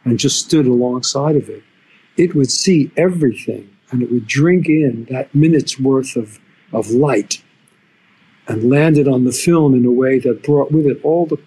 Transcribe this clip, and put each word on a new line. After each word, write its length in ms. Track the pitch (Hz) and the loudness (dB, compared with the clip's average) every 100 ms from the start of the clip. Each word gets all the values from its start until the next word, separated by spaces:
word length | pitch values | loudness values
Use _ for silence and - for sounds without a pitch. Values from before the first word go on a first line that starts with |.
and 140 | 123 120 | -2 0
just 220 | 139 - | 0 -2
stood 260 | - 160 127 | 0 0 2
alongside 680 | 123 123 123 123 139 151 147 | 2 0 -4 -6 -4 0 0
of 140 | 107 | -2
it, 140 | - - _ _ _ _ - | -10 -20 _ _ _ _ -2
it 160 | 170 | 0
would 160 | 151 131 | 2 0
see 420 | - - 170 127 - | 0 0 2 0 0
everything, 720 | 180 175 139 104 - 98 - _ _ | 0 0 -2 -2 -8 -12 -14 _ _
and 100 | 127 | -6
it 100 | 120 | -2
would 140 | 120 110 | -4 -4
drink 420 | 139 165 180 160 | 0 2 2 2
in 380 | 156 143 113 117 | 0 0 -4 -8
that 240 | 131 139 143 | -10 -4 2
minute's 420 | 160 156 - - | 2 2 -2 -4
worth 380 | 135 131 127 120 | 0 0 -2 -6
of, 240 | 107 - _ _ _ | -8 -12 _ _ _
of 180 | 110 104 | -8 -2
light 520 | 117 143 107 101 - _ _ _ _ _ _ _ _ _ _ - | 0 2 0 -4 -8 _ _ _ _ _ _ _ _ _ _ -10
and 220 | 110 117 | -2 0
land 280 | 143 160 147 | 2 4 4
it 100 | 139 | 2
on 160 | 127 123 | 2 0
the 60 | |
film 420 | 120 175 170 147 | 0 0 2 4
in 120 | 127 123 | 4 2
a 60 | |
way 260 | 123 131 131 | 2 2 0
that 220 | 131 113 | 0 -2
brought 280 | - 147 139 | 0 0 2
with 140 | 156 143 | 0 0
it 140 | 131 | 0
all 220 | 151 170 160 | 0 0 -2
the 160 | 156 | -6